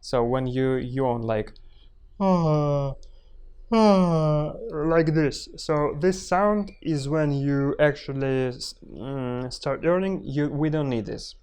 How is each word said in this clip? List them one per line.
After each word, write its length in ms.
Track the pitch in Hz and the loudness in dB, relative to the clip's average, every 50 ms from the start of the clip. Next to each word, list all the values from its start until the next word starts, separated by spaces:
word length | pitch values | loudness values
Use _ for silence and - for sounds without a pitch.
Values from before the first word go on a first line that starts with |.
So 220 | - - - 127 120 | -8 -2 -2 0 0
when 240 | 120 123 131 131 | 0 0 -2 -2
you 280 | 127 123 131 131 131 131 | -2 -2 0 0 0 0
yawn, 460 | 127 127 127 123 131 135 127 120 117 | -2 -4 -4 -4 -2 0 0 0 -2
like, 320 | 117 113 113 107 107 - - - - - - - - - - - - - - - | -2 -2 -2 -2 -2 -6 -10 -18 -20 -20 -20 -20 -20 -20 -20 -20 -20 -20 -6 -2
ah, 720 | 196 190 185 175 165 156 151 151 147 147 143 143 139 139 135 - - - - - _ - - - - - - - - - | 2 2 4 4 4 2 2 2 2 2 0 0 -2 -4 -6 -8 -14 -20 -20 -20 _ -20 -20 -20 -20 -20 -20 -20 -6 0
ah, 800 | 233 226 220 214 202 190 185 175 165 160 156 156 151 151 151 151 - - - 233 | 4 6 6 8 8 6 6 4 4 2 2 2 2 2 0 -2 -6 -8 -10 -8
like 420 | 151 156 147 160 165 170 165 156 156 | -4 -2 0 4 4 4 4 4 4
this. 360 | 160 156 139 117 - - - - | 2 2 2 0 -4 -12 -14 -14
So 400 | - - - 160 151 147 143 - 143 | -14 -4 -2 0 0 0 0 -2 0
this 280 | 151 185 185 190 - | 0 0 0 0 -2
sound 440 | - 185 180 202 208 214 208 202 202 - - | 0 0 2 2 2 2 0 -2 -4 -10 -10
is 280 | - - 160 147 131 139 | -4 -2 -2 -2 -2 -2
when 220 | 147 160 151 147 | 0 2 2 2
you 440 | 143 139 139 143 143 139 139 139 139 - | 0 0 0 0 2 2 2 0 2 2
actually 680 | 147 147 143 - - - 139 135 135 135 131 131 131 | 2 2 2 0 -8 -8 -6 -4 -2 0 0 0 0
s-, 280 | 127 123 - - - - _ - | -2 -4 -6 -12 -14 -14 _ -20
mm, 680 | - - 71 101 135 139 139 127 123 123 123 127 127 | -18 -16 -12 -10 -8 -8 -6 -6 -6 -6 -6 -6 -8
start 320 | - - - 147 135 131 - | -10 -8 -6 -6 -4 0 0
yawning. 380 | 160 175 185 190 196 190 180 - | 2 2 2 0 -2 -4 -4 -6
You, 260 | - 131 143 147 143 | -6 -2 -2 -2 -2
we 200 | 135 143 151 156 | 0 0 -2 0
don't 200 | 151 156 147 139 | 0 0 0 0
need 160 | 127 113 107 | -2 -2 -4
this. 300 | - 104 - - - - - | -6 -8 -10 -12 -16 -18 -20